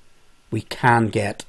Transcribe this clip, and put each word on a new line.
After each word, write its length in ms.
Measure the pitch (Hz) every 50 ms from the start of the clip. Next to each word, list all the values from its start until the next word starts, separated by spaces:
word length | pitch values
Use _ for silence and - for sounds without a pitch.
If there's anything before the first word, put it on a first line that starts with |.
| - _ _ _ _ _ _ _ _ -
we 120 | - 110
can 460 | - - - - - 123 117 117 113 104
get 360 | - 110 101 101 110 - -